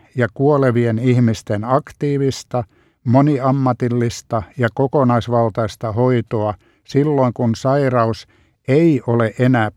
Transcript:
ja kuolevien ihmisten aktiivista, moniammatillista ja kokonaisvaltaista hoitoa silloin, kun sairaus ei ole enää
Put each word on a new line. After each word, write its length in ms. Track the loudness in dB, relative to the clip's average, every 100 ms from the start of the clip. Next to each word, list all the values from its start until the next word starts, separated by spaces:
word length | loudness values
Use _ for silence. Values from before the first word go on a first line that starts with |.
| _ -4
ja 120 | -4
kuolevien 680 | 0 2 2 2 2 0 0
ihmisten 640 | 2 2 2 0 -4 -6
aktiivista, 1000 | 0 -2 -2 -8 -4 -2 -2 -4 -6 -8 -8 _ _ _
moniammatillista 1400 | 0 2 4 2 0 0 0 -2 -2 -2 -2 -4 -6 -6 -4 -4
ja 100 | -4
kokonaisvaltaista 1160 | 0 -2 2 2 2 0 0 0 -2 -6 -6 -6
hoitoa 600 | 0 0 0 -2 -4 -4 -6 _ _ -6
silloin, 460 | -2 0 0 0
kun 220 | 0 -2 -2
sairaus 720 | -2 0 0 0 -2 -4 -10 _ _ _ 0
ei 340 | 2 4 2 0
ole 260 | 0 0 0
enää 320 | 0 2 0